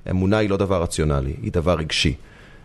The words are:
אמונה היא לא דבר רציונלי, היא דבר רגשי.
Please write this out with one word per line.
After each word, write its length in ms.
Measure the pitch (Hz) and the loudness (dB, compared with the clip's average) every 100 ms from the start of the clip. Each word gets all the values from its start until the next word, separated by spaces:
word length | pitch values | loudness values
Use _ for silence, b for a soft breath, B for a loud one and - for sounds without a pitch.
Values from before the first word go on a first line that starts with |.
| - | -4
אמונה 280 | 92 95 107 | 0 2 2
היא 120 | 107 | 2
לא 60 | 98 | 0
דבר 260 | 98 92 | 0 0
רציונלי, 520 | 85 - 76 69 67 71 | 0 0 0 0 -2 -6
היא 100 | 104 | -2
דבר 220 | 87 80 | 0 2
רגשי. 400 | 80 78 - 85 67 B B B B | 0 -2 0 0 -2 B B B B